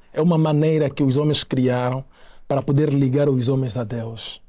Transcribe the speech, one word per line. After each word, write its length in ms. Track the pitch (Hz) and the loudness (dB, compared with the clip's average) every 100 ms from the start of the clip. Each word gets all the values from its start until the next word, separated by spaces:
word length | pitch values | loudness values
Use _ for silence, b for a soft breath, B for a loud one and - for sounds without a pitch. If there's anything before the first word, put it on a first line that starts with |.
| - | -10
é 80 | - | -2
uma 160 | 170 160 | 2 2
maneira 520 | 156 151 156 156 139 | 2 2 2 2 0
que 120 | 139 | 0
os 140 | 139 131 | 0 2
homens 260 | 151 139 | 0 -2
criaram 600 | - 135 127 123 123 131 135 b b b b | -2 0 0 0 -2 -4 -8 b b b b
para 140 | 143 | -2
poder 280 | 135 139 151 | 0 0 2
ligar 340 | 139 131 139 143 | 2 2 2 2
os 200 | 127 120 | 2 0
homens 260 | 135 127 123 | -2 -2 -6
a 80 | |
Deus. 580 | 110 120 113 113 - - | -6 -8 -10 -12 -14 -16